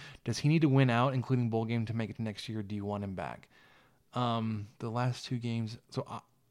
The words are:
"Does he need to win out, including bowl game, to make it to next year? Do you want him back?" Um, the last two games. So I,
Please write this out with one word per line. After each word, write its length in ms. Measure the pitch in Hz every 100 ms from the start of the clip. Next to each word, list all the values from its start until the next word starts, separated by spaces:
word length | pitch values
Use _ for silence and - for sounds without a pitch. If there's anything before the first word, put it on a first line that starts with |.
| - -
"Does 160 | - 113
he 100 | 147
need 120 | 160
to 60 | 151
win 200 | 135 127
out, 240 | 117 135
including 360 | 131 - 127 117
bowl 160 | 113 113
game, 200 | 117 110
to 80 |
make 160 | 113 107
it 60 | 110
to 80 |
next 260 | 110 98 -
year? 140 | 110
Do 100 | 101 104
you 80 |
want 200 | 101 104
him 100 | 98 92
back?" 320 | 71 57 - _ - - _ _ _ 127
Um, 520 | 123 113 113 107 104 -
the 100 | 117
last 360 | 117 127 120 -
two 120 | 123
games. 400 | 117 117 110 117 _
So 120 | 131 -
I, 100 | 113 - _ _